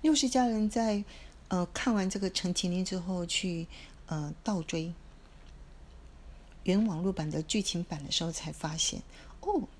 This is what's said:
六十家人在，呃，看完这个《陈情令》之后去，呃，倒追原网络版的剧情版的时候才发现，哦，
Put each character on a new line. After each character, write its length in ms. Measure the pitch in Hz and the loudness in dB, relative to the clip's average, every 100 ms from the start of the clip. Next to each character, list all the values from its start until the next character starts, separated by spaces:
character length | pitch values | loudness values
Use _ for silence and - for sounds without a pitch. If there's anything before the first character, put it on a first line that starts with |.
六 140 | 311 | 6
十 120 | 294 262 | 6 6
家 200 | 254 247 | 6 4
人 240 | 220 214 | 4 2
在， 340 | 233 226 208 208 - - - - | 4 4 2 0 -10 -18 -18 -2
呃， 180 | 185 175 | 0 0
看 260 | - - | 0 2
完 160 | 214 190 | 4 2
这 100 | 202 | 2
个 120 | 196 | 0
《陈 220 | 185 185 | 0 0
情 180 | 180 180 | 0 2
令》 100 | 175 185 | 2 0
之 100 | 185 | -2
后 280 | 175 185 175 | -2 -2 0
去， 400 | - 190 170 170 - - - - | 0 0 -2 -4 -10 -16 -18 -6
呃， 260 | 156 147 156 | -4 -2 -4
倒 200 | - 202 | -2 0
追 320 | 160 165 165 170 - - - - - - - - - - - - - - - - | 0 -2 -2 -6 -12 -20 -20 -20 -18 -18 -18 -18 -18 -18 -18 -18 -16 -18 -18 -8
原 220 | - 190 220 | 2 4 4
网 160 | 160 | 2
络 100 | 185 | 0
版 160 | 190 156 | 0 0
的 140 | 151 | -2
剧 180 | 156 220 | 0 0
情 220 | 190 170 | 0 -2
版 220 | 175 156 | -2 -6
的 80 | 143 | -2
时 100 | - | 0
候 80 | 165 | 0
才 220 | 160 156 | -4 -6
发 240 | 151 156 156 | -4 -4 0
现， 260 | - - - - - - | -2 -2 -10 -16 -18 -10
哦， 280 | - 403 214 - | 0 2 0 0